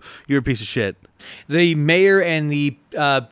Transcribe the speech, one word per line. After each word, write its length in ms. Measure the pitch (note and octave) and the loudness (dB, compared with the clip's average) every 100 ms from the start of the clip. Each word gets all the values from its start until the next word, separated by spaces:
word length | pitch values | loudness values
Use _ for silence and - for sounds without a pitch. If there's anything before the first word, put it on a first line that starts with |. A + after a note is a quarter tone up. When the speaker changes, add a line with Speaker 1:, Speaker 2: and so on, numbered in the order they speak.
| - - - | -4 -14 -4
Speaker 1:
"You're 120 | C#3 | -2
a 40 | |
piece 180 | B2+ A2+ | 0 -4
of 60 | G#2+ | -4
shit." 280 | B2 G2+ - _ _ - - - | -4 -4 -6 _ _ -20 -20 -4
Speaker 2:
The 260 | D#3 F3 D#3 | 0 2 2
mayor 460 | D3 F3 G3 G3 | 2 4 4 4
and 300 | E3+ D#3+ D3+ | 2 -2 -2
the, 260 | D3 C#3+ - _ - | -2 -2 -4 _ -4
uh, 260 | C#3+ C3+ A#2 | 0 -2 -4